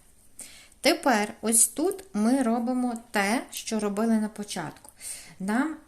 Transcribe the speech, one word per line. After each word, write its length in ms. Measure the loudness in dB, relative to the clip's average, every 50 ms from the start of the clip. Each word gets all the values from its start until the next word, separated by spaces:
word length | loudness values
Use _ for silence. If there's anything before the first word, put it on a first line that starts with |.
| -20 -20 _ _ _ -20 -20 -20 -20 -20 -20 -20 -20 -20 -14 _
Тепер 540 | 2 2 2 4 2 2 4 4 2 -2 -4 -4
ось 260 | -2 2 4 4 2 2
тут 360 | 2 0 -2 0 -2 -4 -8 -6
ми 300 | -2 0 2 4 4 4
робимо 520 | 2 2 0 0 0 -2 -2 0 -2 -2 -4 -6 -8 -4
те, 320 | -2 0 0 2 0 -2 -2 -6
що 300 | -12 -12 -6 -4 -4 -2
робили 360 | -2 -2 0 0 2 2 2
на 120 | 2 2 -2
початку. 640 | -6 -10 -10 -8 -6 -6 -6 -8 -10 -14 -20 -20 -20 -16 -14 -14 -14 -14 -16 -18 -12 -8
Нам, 360 | -4 0 0 0 0 -2 -4 -8 -12